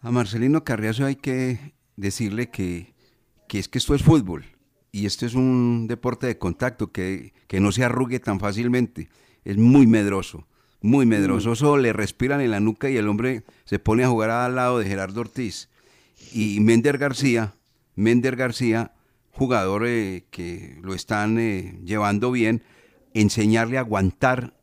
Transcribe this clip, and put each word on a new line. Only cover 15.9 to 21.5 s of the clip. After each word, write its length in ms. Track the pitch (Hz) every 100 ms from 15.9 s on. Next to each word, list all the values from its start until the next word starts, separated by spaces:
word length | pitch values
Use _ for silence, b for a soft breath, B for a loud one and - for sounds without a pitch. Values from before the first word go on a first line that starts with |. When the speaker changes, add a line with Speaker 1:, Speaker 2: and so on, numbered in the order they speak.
| b b _ -
Speaker 1:
Y 280 | 117 107 101
Mender 380 | 107 117 135 139
García, 560 | 139 123 135 117 110 - _ _ _ -
Mender 400 | 107 120 127 123
García, 560 | 127 117 123 113 113 _ _ _ _
jugador, 520 | - 131 123 95 101 117
eh, 360 | 120 101 90 _
que 480 | - 87 85 - 71
lo 120 | 92
están, 420 | 95 - 107 104 113
eh, 400 | 117